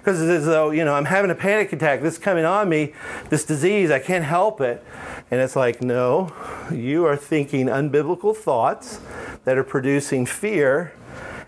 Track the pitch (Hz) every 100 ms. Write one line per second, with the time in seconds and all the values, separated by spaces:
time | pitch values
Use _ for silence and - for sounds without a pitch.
0 | - 180 165 175 147 156 156 156 156 143
1 | 143 190 202 165 185 214 196 156 156 131
2 | 156 165 202 180 160 196 202 156 147 -
3 | - - - 151 - 151 175 208 170 135
4 | - 180 147 175 214 214 123 120 - -
5 | - - - 123 131 139 123 113 127 123
6 | 123 156 180 - - - - 165 120 156
7 | 165 143 - 156 143 139 127 131 147 139
8 | 147 175 208 214 - 123 127 208 - -
9 | - - - - - 131 131 139 127 139
10 | 139 131 123 - 208 196 139 143 170 -
11 | - - - -